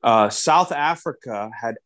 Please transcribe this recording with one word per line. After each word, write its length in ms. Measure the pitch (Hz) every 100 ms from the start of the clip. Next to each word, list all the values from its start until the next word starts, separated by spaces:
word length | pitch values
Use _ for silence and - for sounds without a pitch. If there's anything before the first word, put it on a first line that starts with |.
Uh, 260 | 120 110 104
South 440 | - - 160 175
Africa 760 | 147 147 170 - - 131 107 107 113
had 160 | 117 113